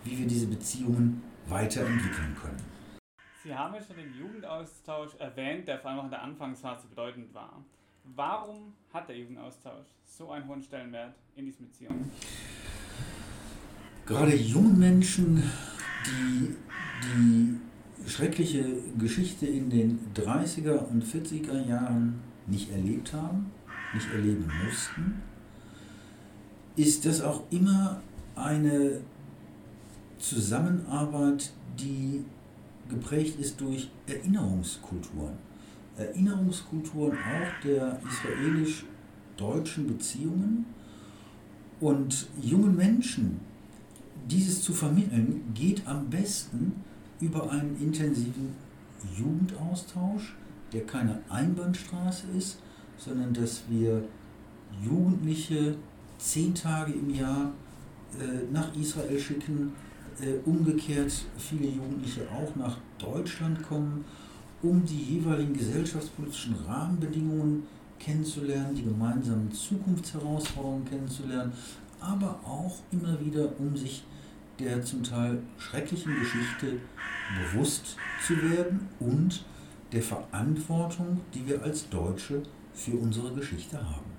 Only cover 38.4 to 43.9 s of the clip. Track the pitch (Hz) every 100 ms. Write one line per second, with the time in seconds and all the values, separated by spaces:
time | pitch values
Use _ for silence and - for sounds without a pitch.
38.4 | 143 160 156 - - - - - - -
39.4 | 101 160 156 - 135 117 - - 156 180
40.4 | 202 233 233 - - - - - - -
41.4 | - - - - 151 139 135 - - -
42.4 | 120 175 208 175 190 240 247 - 104 82
43.4 | - - - - -